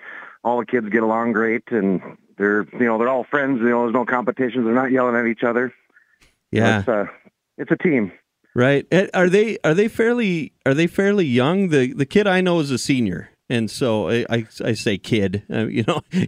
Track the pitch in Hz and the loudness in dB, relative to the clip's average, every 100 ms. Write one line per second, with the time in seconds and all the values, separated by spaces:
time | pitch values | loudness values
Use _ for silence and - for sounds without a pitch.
0 | - - - - 113 120 110 123 107 113 | -18 -20 -20 -8 -2 -2 0 -2 0 0
1 | 110 113 117 107 113 117 - 117 98 87 | 2 0 0 0 0 -2 -2 0 0 0
2 | - - _ - 101 104 98 - 120 110 | -4 -18 _ -4 0 0 -2 -2 0 0
3 | 120 131 113 147 135 131 120 120 120 120 | 0 -2 -2 -2 0 0 2 2 0 0
4 | 113 127 104 - 127 123 110 120 131 131 | 0 -2 -2 -2 -2 0 0 2 2 2
5 | 123 120 117 110 120 117 127 - _ _ | 2 0 0 0 0 0 -2 -6 _ _
6 | _ _ _ _ _ 107 113 110 98 104 | _ _ _ _ _ 0 2 2 0 -2
7 | 95 - _ _ _ - 139 165 185 135 | -4 -10 _ _ _ -10 -4 0 2 0
8 | 98 - _ _ _ 135 127 143 - 170 | -2 -6 _ _ _ 0 2 2 2 0
9 | 202 190 180 196 220 190 160 165 220 - | 2 2 2 4 2 0 0 2 0 0
10 | 226 240 214 170 135 - 131 139 170 - | 0 0 0 -2 -4 -4 0 2 0 0
11 | 196 202 160 120 131 190 190 147 127 131 | 0 2 2 2 2 2 2 2 0 -2
12 | 135 202 208 185 180 170 143 123 - 135 | 0 0 2 2 2 0 0 -2 0 0
13 | 107 90 101 _ - 120 110 - 131 107 | 0 -4 -10 _ -4 -4 -2 -2 -2 0
14 | 85 117 - 117 113 - - 110 120 98 | 0 -2 -2 -4 -4 -6 -4 -2 -2 -4
15 | - 113 98 98 - 117 110 113 113 160 | -2 0 0 -2 -6 -4 -2 -2 -2 -4
16 | - 185 | -4 -4